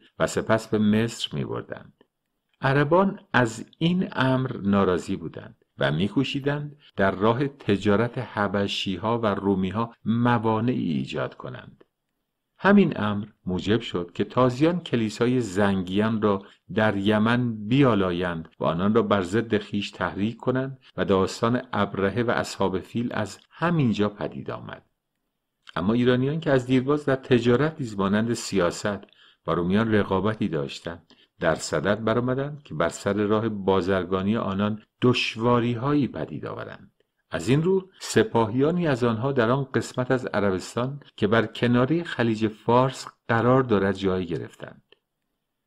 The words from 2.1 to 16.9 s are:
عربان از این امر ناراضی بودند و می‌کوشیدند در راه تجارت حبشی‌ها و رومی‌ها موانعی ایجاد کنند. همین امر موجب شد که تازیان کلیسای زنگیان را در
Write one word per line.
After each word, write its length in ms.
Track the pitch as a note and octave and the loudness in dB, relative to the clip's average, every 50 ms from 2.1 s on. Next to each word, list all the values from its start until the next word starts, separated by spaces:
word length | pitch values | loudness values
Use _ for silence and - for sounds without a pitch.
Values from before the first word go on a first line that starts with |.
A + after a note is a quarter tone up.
| _ _ _ _ _ _ _ _ _ - | _ _ _ _ _ _ _ _ _ -4
عربان 580 | - C3+ C3+ C#3+ D3 C#3+ E3 F3+ G3 G3 - - - _ - | -2 0 2 2 2 4 4 4 4 4 0 -4 -6 _ 2
از 320 | B2 B2 A2 G#2+ - - - _ - | 2 2 2 0 -6 -14 -14 _ -2
این 320 | D#3 E3+ F3+ F3+ F3+ - | 0 0 0 0 -2 -2
امر 460 | - - B2+ C3 C3 B2+ C3 B2+ A#2 G2+ | -2 -2 0 0 2 0 0 -2 -6 -4
ناراضی 580 | F#2 G2+ G2 G2+ G2 F2+ F2+ E2 - - F#2+ | -2 2 2 4 4 4 2 0 0 -4 -6
بودند 500 | E2+ E2 D2+ - - - - - _ _ _ _ - | -6 -6 -10 -12 -12 -16 -18 -20 _ _ _ _ -2
و 140 | C#2 C#2 | -2 0
می‌کوشیدند 840 | D2+ D#2 F2 G#2 - C#3+ C3+ - - C#3 C3 C#3 C#3+ D3 D3 D3 - - _ - - | 0 0 -2 0 0 0 0 0 -2 -4 -4 -4 -4 -4 -6 -10 -14 -18 _ -12 -4
در 160 | - G2 G2 | 0 0 0
راه 360 | F#2 F#2 G2 A2+ A#2 A#2+ D3 C#3 | 2 2 2 2 2 2 0 -4
تجارت 720 | C#3+ - - - G2+ F#2+ F#2+ G#2 G2+ G2+ A#2 A#2+ - C3 | -6 -6 -2 0 0 0 2 2 2 2 2 0 -4 -6
حبشی‌ها 1000 | A#2 - - A2 G2+ G2 F#2 G2+ G2+ G2 - - - G2+ F#2 F2 - G#2+ A#2 A#2 | -10 -8 -4 -4 -4 -2 -2 -2 -2 -2 -4 -6 -4 -4 -6 -4 -2 -2 -2 0
و 60 | A2+ | 0
رومی‌ها 680 | G#2+ G2 G2+ F#2+ G2 G2 F#2 F#2+ F#2 F2+ A2 A#2 A2+ - _ - | 0 -2 0 2 2 2 2 0 -2 -2 -4 -4 -6 -8 _ -4
موانعی 840 | G#2 A2+ A#2 A#2+ B2 A#2+ A#2 G#2+ A2+ A2 A2 A2+ B2 B2+ - A2 F2+ | -2 0 2 2 2 2 2 2 0 0 0 0 0 -2 -2 -2 -2
ایجاد 440 | E2 C3+ C3 - D#3+ D3 B2+ - - | -2 -2 -4 -4 -4 -6 -6 -6 -8
کنند. 480 | - - C2+ B1+ - - - - - _ _ _ _ _ _ _ _ _ _ _ _ _ _ _ - - | -10 -14 -14 -14 -14 -16 -20 -20 -20 _ _ _ _ _ _ _ _ _ _ _ _ _ _ _ -2 4
همین 280 | F#3+ G3+ G#3 F#3+ D#3 - | 6 8 8 6 6 2
امر 300 | - G2+ G#2 G#2 G#2 G#2 - _ _ - | -2 -2 -2 -2 -4 -6 -8 _ _ -8
موجب 360 | F#2 F#2 F2+ - G2 G#2 A#2+ | -4 -4 -2 0 2 2 0
شد 300 | - - - F#2 F2 - - | 0 -2 -4 -4 -6 -4 -4
که 100 | - G#2 | -6 -6
تازیان 560 | - - B2 B2+ B2+ A#2+ B2 D3+ E3 F3+ F3 | -2 2 2 2 2 2 2 2 2 2 0
کلیسای 600 | E3+ - - A#2 A2 G#2+ G#2+ - A#2+ B2 B2+ B2+ | -4 -2 -2 -2 -2 -2 -2 0 0 2 2 0
زنگیان 800 | A#2 G2+ F2+ F#2+ G#2 G2+ G2 F#2+ F#2 F2 F#2 G2+ G#2+ A2+ A#2 G#2+ | 0 -2 0 2 2 2 2 0 -2 -2 0 0 0 0 0 0
را 220 | G#2 G#2+ G2+ G2 - - - _ _ - F2+ | 2 2 0 0 -2 -8 -20 _ _ -6 -2
در 240 | A2 A2 A2 | 0 2 2